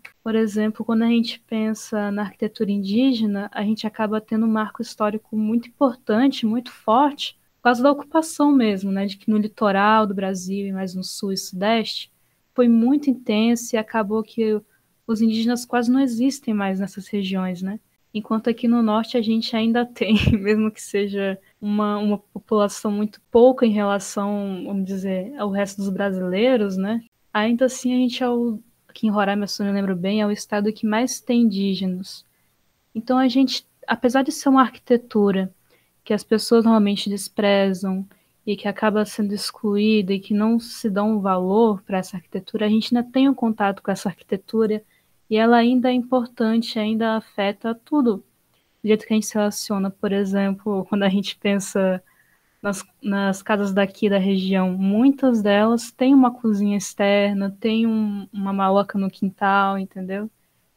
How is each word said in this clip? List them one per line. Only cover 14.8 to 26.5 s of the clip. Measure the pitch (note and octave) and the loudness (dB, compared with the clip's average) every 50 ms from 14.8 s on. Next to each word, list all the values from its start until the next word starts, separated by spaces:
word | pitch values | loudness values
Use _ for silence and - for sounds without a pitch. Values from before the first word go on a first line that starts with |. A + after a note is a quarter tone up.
| _ _ _ _ _ | _ _ _ _ _
os | - A3+ G#3 | -6 -2 2
indígenas | A3+ A3+ G#3+ A3+ A3+ A#3 B3 A#3+ - | 2 2 2 0 0 0 -2 -2 -4
quase | - - A#3+ A#3+ A#3 | -4 -2 0 2 2
não | B3 C4+ | 2 2
existem | C#4 B3+ A#3 A3 B3 C#4 C4+ - - A#3+ G#3+ | 2 0 0 0 0 0 -2 -2 -4 -4 -2
mais | G#3 G3+ F#3+ F#3+ F#3+ | -2 0 -2 -2 -4
nessas | G3+ F#3+ - G3+ F#3 | -4 -6 -8 -14 -12
regiões, | - - G3+ F#3+ F#3+ G3 F#3+ F#3 F#3 F#3 F3 | -6 -4 -4 -2 -2 -2 -2 -2 -4 -6 -6
né? | F#3 F#3+ G3+ G#3+ - _ _ _ _ _ - | -8 -8 -8 -10 -14 _ _ _ _ _ -10
Enquanto | G#3+ G#3+ - A3 A3 - A#3+ | -10 -4 -2 -4 -2 0 -2
aqui | A#3 A#3 - | -2 0 0
no | A#3 A#3+ A#3+ A3+ | 0 2 2 2
norte | G#3+ G#3+ A3 A3 - - | 2 0 0 -2 -2 -2
a | B3 | -2
gente | A3 A3 A3 A3+ A3 - - | 0 0 0 -2 -2 -2 -2
ainda | A3 A3 A3+ A3+ A#3+ A#3+ | -2 0 0 0 0 -2
<laughs> | |
tem, | A#3+ - - G3+ F#3+ A3 G3+ - - A#3+ | -4 -4 -4 0 2 2 2 4 2 2
mesmo | G3+ F#3+ G#3 G#3+ G#3+ G#3+ G#3+ | 2 0 0 0 2 0 -2
que | G#3+ - | -4 -6
seja | - - - G3+ G3+ G3+ G3 G3+ G3 G3 F#3+ F#3+ _ _ _ _ | -14 -6 -4 -4 -2 -2 -4 -4 -4 -4 -4 -6 _ _ _ _
uma, | G#3 G#3 G#3 G#3 G#3 G#3 G#3 | -6 -4 -2 0 0 -2 -2
uma | G#3 G#3 G#3+ G#3 | -2 -2 -2 -2
população | G3+ - _ _ G3 - _ A3 G#3 G#3 G3 - - - G#3+ | -2 -6 _ _ -18 -6 _ 2 2 2 0 -2 -6 -6 -4
muito | G#3 G#3 G#3+ G#3 - - _ _ | -2 -2 -4 -6 -6 -14 _ _
pouca | - A#3 A#3+ C4 B3+ C4 B3 | 4 6 6 6 6 4 2
em | A3+ | 2
relação, | G#3 G#3+ G3+ G3+ G3+ G3 G3 - - G#3 G3+ G3+ G#3 G3+ G3+ G3 F#3+ F3+ - | 2 2 0 0 0 -2 -4 -6 -6 -4 -4 -4 -4 -4 -4 -6 -8 -8 -8
vamos | - G3+ G3 F#3+ | -6 -6 -6 -4
dizer, | F#3 G3 F#3+ F#3 G3 F#3 F#3 F#3 A3 D4 | -4 -6 -6 -4 -4 -4 -4 -6 -8 -8
ao | C#4 G#3 G3+ | -6 -6 -4
resto | G3 G3+ G3+ G3 G3+ | -2 -2 -4 -4 -4
dos | G3+ G3 G3 | -6 -6 -4
brasileiros, | F#3+ F#3 G3+ G3+ F#3 F#3 F#3 F3+ F3+ F#3+ A#3 C4 | -4 -2 -2 -2 -2 -2 -4 -2 0 0 2 2